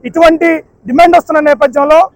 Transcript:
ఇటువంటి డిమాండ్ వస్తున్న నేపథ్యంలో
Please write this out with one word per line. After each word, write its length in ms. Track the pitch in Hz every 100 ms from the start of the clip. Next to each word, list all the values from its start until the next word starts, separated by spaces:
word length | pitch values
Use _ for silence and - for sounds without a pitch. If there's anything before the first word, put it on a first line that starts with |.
| 247
ఇటువంటి 400 | 330 330 320 339 320 - _ -
డిమాండ్ 280 | 262 349 339
వస్తున్న 220 | - 311 302
నేపథ్యంలో 480 | 285 285 277 285 311 381